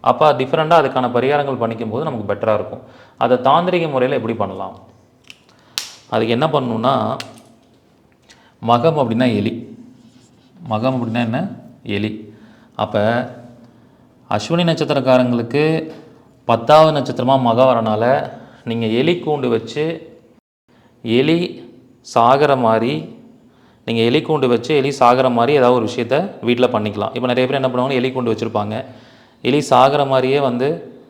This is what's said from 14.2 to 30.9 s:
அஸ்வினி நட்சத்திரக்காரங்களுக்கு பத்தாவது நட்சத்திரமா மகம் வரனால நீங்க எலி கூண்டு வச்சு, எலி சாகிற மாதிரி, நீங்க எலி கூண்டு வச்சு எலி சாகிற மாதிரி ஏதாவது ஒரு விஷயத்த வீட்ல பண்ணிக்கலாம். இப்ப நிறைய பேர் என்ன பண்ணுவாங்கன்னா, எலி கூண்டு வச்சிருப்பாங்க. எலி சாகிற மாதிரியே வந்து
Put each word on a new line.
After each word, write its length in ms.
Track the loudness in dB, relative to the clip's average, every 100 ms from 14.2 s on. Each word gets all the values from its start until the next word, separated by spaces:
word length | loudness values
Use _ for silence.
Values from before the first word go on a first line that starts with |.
| _
அஸ்வினி 340 | -6 -2 -2
நட்சத்திரக்காரங்களுக்கு 1300 | 0 -2 -2 0 2 2 2 -2 -2 0 0 -2 -6 -14 -20 -20 _ _ -2
பத்தாவது 540 | -2 6 6 8 4
நட்சத்திரமா 360 | -4 -4 0 2 2
மகம் 180 | 4 4
வரனால 600 | 4 0 0 2 0 -2 -12 -20 -16
நீங்க 220 | -8 -4 0
எலி 380 | 0 0 0 -2
கூண்டு 240 | -2 0
வச்சு, 680 | -2 -4 -6 -6 -6 -14 -20 _ _ _ _ _ _ _ _
எலி 680 | 0 2 2 0 -2 -8 -20 -20 _ _
சாகிற 540 | -4 2 4 4 4 2
மாதிரி, 380 | 2 2 0 -4 -8 -18 -20 _ _ _ _ _ -6
நீங்க 160 | 0
எலி 200 | 2 2
கூண்டு 260 | 0 0 2
வச்சு 280 | 0 0 0
எலி 160 | 0
சாகிற 380 | 4 4 6 2
மாதிரி 280 | 2 2 4
ஏதாவது 180 | 4 4
ஒரு 100 | 0
விஷயத்த 540 | -4 -2 -2 -2 -6
வீட்ல 260 | -2 2 2
பண்ணிக்கலாம். 440 | 0 -4 -4 -6
இப்ப 140 | -4 -2
நிறைய 200 | 0 0
பேர் 120 | 0
என்ன 40 | -2
பண்ணுவாங்கன்னா, 260 | -2 -2
எலி 180 | -2 -2
கூண்டு 220 | -4 -4
வச்சிருப்பாங்க. 520 | -4 -4 -4 -4 -8 -10 -18 -20 -20 _ _
எலி 200 | -2 -2
சாகிற 440 | 2 4 4 4 0
மாதிரியே 340 | 0 2 0
வந்து 600 | 0 -2 -2 -4 -10